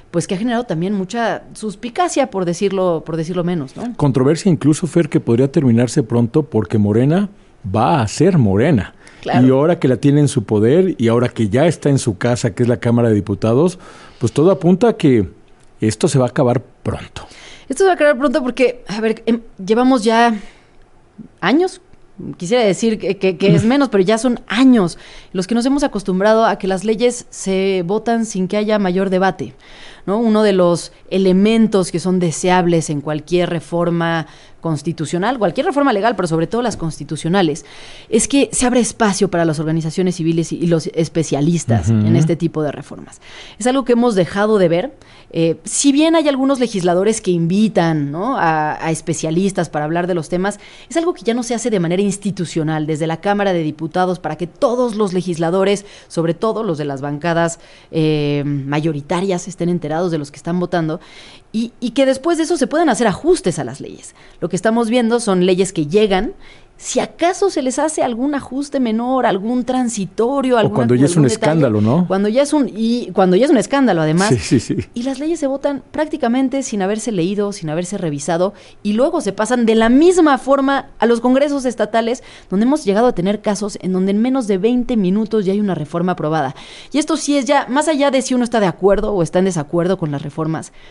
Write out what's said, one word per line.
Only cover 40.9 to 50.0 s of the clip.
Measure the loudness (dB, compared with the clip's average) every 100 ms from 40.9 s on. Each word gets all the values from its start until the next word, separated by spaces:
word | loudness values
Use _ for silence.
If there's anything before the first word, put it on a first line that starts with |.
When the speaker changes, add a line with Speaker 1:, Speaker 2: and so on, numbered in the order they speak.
| -4 -2 -2 -2 0 0 0 0 -2 2
Speaker 2:
Ujú. | 2 4
Speaker 1:
en | 2
este | 2 0
tipo | -2 -4
de | -6
reformas. | -6 -12 -16 -18 -20 -20 -20 -20 -4
Es | -2
algo | 0 2
que |
hemos | 2 4 2
dejado | 0 0 2 4
de | 4
ver. | 2 -2 -8 -20 -20 -10
Eh, | -2 0 -2
si | -6 -2 2
bien | 4 4 4
hay | 2
algunos | 0 0 0
legisladores | -2 0 0 2 2 0
que | 0
invitan, | 0 0 2 2 2 0 0 -2
¿no? | -4 -4 -2
a, | 0 0 -2 -4 -6
a |
especialistas | -6 -6 -6 -2 -2 -2 -2 -4
para | -4 -4
hablar | -2